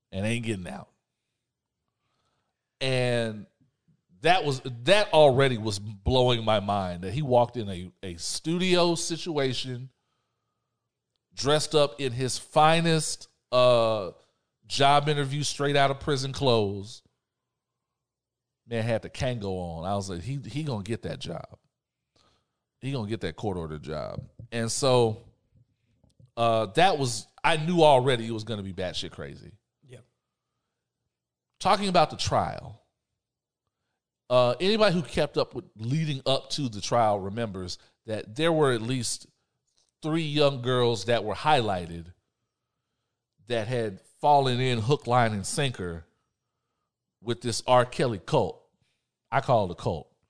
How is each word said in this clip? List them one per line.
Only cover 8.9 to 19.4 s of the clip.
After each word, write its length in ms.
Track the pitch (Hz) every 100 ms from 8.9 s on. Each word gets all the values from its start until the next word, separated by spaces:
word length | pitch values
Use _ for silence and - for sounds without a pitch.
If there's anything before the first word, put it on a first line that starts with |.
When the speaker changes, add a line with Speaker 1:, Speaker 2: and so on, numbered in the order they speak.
| 165
Speaker 1:
situation, 960 | - 160 175 147 135 120 127 123 131 _ _ _ _ _ _ _ _ _ _ _ _ _ _
dressed 420 | 95 123 151 - 156
up 240 | 143 143
in 120 | 131
his 260 | 120 127 -
finest, 880 | - 156 156 165 170 160 - - - _ _
uh, 600 | 127 123 120 113 107 87 - _ _ _ _ -
job 400 | - 139 147 147
interview, 340 | 147 135 147
straight 320 | 135 - 143 143
out 160 | 139
of 80 | 135
prison 340 | - 135 135
clothes. 680 | - 135 113 101 101 104 - _ _ _ _ _ _ _ _ _ _ _ _ _ _ _ _ 117
Man 160 | 117
had 180 | 110 110
the 80 | -
Kango 360 | - 131 120